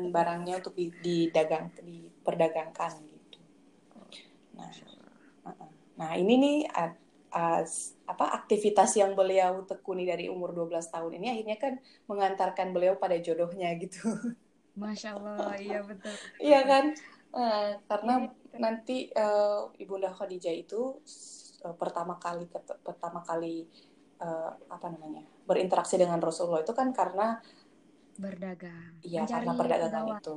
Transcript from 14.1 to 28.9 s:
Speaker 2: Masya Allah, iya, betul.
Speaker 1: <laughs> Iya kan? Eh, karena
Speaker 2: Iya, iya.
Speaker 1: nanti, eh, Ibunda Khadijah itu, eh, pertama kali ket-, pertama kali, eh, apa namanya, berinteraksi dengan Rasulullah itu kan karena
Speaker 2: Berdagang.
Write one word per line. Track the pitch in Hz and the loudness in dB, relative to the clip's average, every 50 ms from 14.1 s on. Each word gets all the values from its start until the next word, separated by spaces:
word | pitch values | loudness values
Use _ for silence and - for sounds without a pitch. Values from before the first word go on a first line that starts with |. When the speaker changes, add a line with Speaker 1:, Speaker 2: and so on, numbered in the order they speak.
| 202 165 - 240 233 - _ _ _ _ _ _ - | -4 -2 -4 -6 -8 -8 _ _ _ _ _ _ -14
Speaker 2:
Masya | 202 202 214 214 208 - 214 | -10 -8 -8 -8 -8 -8 -10
Allah, | 208 202 202 208 208 208 208 202 202 | -10 -8 -10 -8 -6 -6 -6 -6 -6
iya, | 196 202 202 208 208 | -8 -8 -6 -6 -6
betul. | 202 202 214 190 - 214 202 - - - | -6 -8 -12 -12 -12 -12 -12 -12 -14 -14
Speaker 1:
<laughs> | - - | -10 0
Iya | - 294 285 269 262 | 6 8 8 8 10
kan? | 269 269 269 262 302 311 - - - - - - _ | 8 8 6 6 4 0 -4 -10 -20 -20 -20 -20 _
Eh, | - 247 240 226 214 208 208 208 202 202 - | -4 -2 0 2 2 0 0 -2 -4 -6 -6
karena | - 208 208 214 233 247 | -4 -4 -2 2 2 2
Speaker 2:
Iya, | 254 233 - - _ - - | 2 2 -2 -8 _ -20 -16
iya. | - | -8
Speaker 1:
nanti, | 240 233 226 226 233 - - 254 254 254 | -2 -2 -2 -2 -2 -6 -4 -4 -4 -4
eh, | - - 226 214 208 208 208 208 208 208 208 - 233 - | -4 -2 0 2 4 4 4 4 4 2 0 -4 -6 -12
Ibunda | - 202 185 196 190 190 185 | -14 -12 -8 -6 -4 -4 -4
Khadijah | 185 - 208 180 185 180 - 175 165 | -4 -4 -8 -8 -8 -6 -4 -4 -4
itu, | 170 165 - 196 220 247 262 269 - - - - - - - - - - - - - | -4 -6 -6 -4 -4 -4 -4 -6 -10 -16 -20 -20 -20 -18 -20 -20 -20 -20 -20 -20 -14
eh, | - 170 170 | -12 -12 -6
pertama | - 180 180 180 175 170 180 175 | -4 -6 -4 -2 -4 -4 -4 -6
kali | 175 - 175 175 175 175 170 | -6 -6 -6 -6 -6 -8 -8
ket-, | - - - - - - | -10 -12 -10 -12 -14 -12
pertama | - - 190 - - 170 170 175 | -10 -12 -10 -8 -8 -8 -8 -8
kali, | 170 - 165 165 170 165 165 165 165 - - - - - _ _ _ _ _ | -6 -4 -4 -2 -2 -4 -6 -6 -8 -12 -16 -20 -20 -20 _ _ _ _ _
eh, | - 180 170 160 160 160 - - - - | -10 -6 -6 -4 -4 -6 -6 -8 -12 -16
apa | - 180 170 - 175 | -16 -14 -10 -10 -10
namanya, | 165 160 156 156 151 156 - - _ _ - | -10 -10 -10 -12 -12 -12 -14 -20 _ _ 2
berinteraksi | - 185 180 185 185 185 180 170 - - 180 | 2 4 4 4 4 4 2 2 4 4 4
dengan | 180 175 170 170 | 6 6 4 2
Rasulullah | 165 165 165 - 180 170 170 156 156 | 2 0 0 0 0 0 0 0 0
itu | - | 0
kan | 233 262 262 262 | 0 0 0 0
karena | - - 185 180 180 190 214 226 226 - - - - - - - _ - _ _ _ _ _ _ - | 2 2 0 0 2 0 0 0 0 -2 -8 -16 -20 -20 -20 -20 _ -20 _ _ _ _ _ _ -14
Speaker 2:
Berdagang. | - 190 196 185 180 185 190 180 175 185 175 170 170 170 - | -10 -10 -10 -8 -8 -10 -10 -10 -10 -14 -16 -16 -16 -18 -20